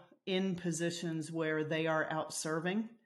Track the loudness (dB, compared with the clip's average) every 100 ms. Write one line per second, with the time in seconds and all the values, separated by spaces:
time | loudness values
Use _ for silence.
0 | -18 -12 -2 0 2 0 -2 0 0 -2
1 | -2 -2 -2 -2 0 0 0 2 2 2
2 | 2 0 -2 -4 -2 0 0 0 -2 -8